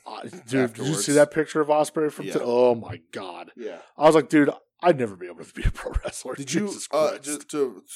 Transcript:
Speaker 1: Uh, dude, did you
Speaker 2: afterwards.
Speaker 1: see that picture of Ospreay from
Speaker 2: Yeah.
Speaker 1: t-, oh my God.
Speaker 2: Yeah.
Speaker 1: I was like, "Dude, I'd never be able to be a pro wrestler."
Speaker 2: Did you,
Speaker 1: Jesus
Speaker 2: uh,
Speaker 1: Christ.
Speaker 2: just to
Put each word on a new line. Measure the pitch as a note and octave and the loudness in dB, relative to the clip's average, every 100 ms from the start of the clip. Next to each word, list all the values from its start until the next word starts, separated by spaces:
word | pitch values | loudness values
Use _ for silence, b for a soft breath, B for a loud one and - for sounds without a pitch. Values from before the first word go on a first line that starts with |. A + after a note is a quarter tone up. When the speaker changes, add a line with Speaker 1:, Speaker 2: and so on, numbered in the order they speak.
| - | -16
Speaker 1:
Uh, | G#2 | -14
dude, | A2 F3+ A2+ | -14 -16 -4
did | |
you | C3 | 0
Speaker 2:
afterwards. | B2 A2+ C3 D#3 D3+ | 0 -2 -4 -2 2
Speaker 1:
see | |
that | C#3+ C#3+ | 4 6
picture | D#3+ D3 D#3 | 4 -2 0
of | D3 | 2
Ospreay | D3+ D3 E3 D3+ | 2 2 0 -2
from | - F#2+ | -4 -6
Speaker 2:
Yeah. | D3+ | -4
Speaker 1:
t-, | |
oh | A#2+ A#2+ B2 A#2 | 0 4 4 4
my | G#2 A2 _ | -4 -14 _
God. | A2+ F#2 E2+ - - | -14 -12 -14 -16 -12
Speaker 2:
Yeah. | G#2+ E2 B - | -12 -12 B 4
Speaker 1:
I | D#3 | 6
was | D#3+ | 6
like, | - | 4
"Dude, | D#3 C#3+ - _ - | 2 2 0 _ 0
I'd | F3 D3 | 2 2
never | A2+ F#2 | 0 -6
be | F3 | -14
able | E3+ | -16
to | - | -16
be | - | -2
a | - | -2
pro | - - - | -2 -4 -4
wrestler." | D3+ - B3+ - | -6 -10 -10 -10
Speaker 2:
Did | C3+ | -4
you, | E3+ G3+ | -2 -2
Speaker 1:
Jesus | D#3 - | -8 -4
Speaker 2:
uh, | D3 D3+ | 0 0
Speaker 1:
Christ. | - | -2
Speaker 2:
just | C#3 C#3+ - | -8 -10 -8
to | D3+ C3 F2+ _ | -4 -4 -4 _